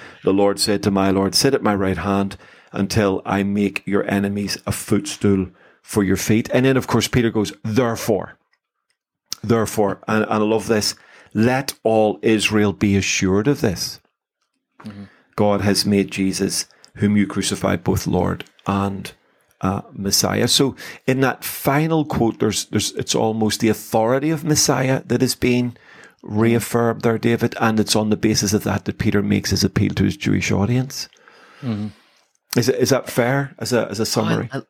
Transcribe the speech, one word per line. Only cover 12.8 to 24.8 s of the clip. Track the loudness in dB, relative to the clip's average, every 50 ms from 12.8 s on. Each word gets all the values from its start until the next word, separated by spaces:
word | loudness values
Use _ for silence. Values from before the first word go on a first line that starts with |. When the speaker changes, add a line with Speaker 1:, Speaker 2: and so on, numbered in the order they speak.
| 0 2 2
Speaker 2:
assured | 2 0 0 -2 0 0 2 2 2 2 0
of | 0 0 0
this. | -2 -2 -2 -6 -8 -10 -14 _ _ _ _ _ _ _ _ _ _ _ _ _ _ _ -18 -18
Speaker 1:
Mm-hmm. | -16 -16 -16 -18 -20 -20 _ _ _ _
Speaker 2:
God | 0 0 2 2 2 2
has | 0 0 2 2
made | 2 2 2 2 0 -2
Jesus, | -2 -2 -2 0 0 -2 -2 -2 -4 -6 -8 _ _ _ _ _
whom | -2 0 2 2
you | 2 2
crucified, | 0 -2 -4 -4 -4 -4 -2 0 0 -2 0 0
both | -2 -2 -2 -2
Lord | 0 0 0 0 0 -2 -6 -8 -14 _ _ _
and, | -2 -2 0 0 -2 -4 -6 -10 -14 -16 _ _ _ _ _ _ _ _ _
uh, | -4 -2 -2 -4 -6 -10 -12
Messiah." | -8 -4 -2 0 0 0 0 0 0 2 2
So | 4 2 2 2 0 -4 -12 -18 -18 -6 _
in | 0 2 2
that | 2 0 0 -2 -8
final | -12 -12 -4 -2 0 2 2 2 2 2 0 0
quote, | 0 0 0 2 0 2 0
there's, | 0 -2 0 -2 -6
there's, | -4 -2 -2 -2 -2 -4
it's | -6 -6 -2 -2
almost | 0 0 0 0 0 0 0 0 0
the | 2 0
authority | 0 0 -2 -2 0 0 2 2 0 0 0 -2
of | -4 -2 -2
Messiah | 0 0 2 2 2 0 0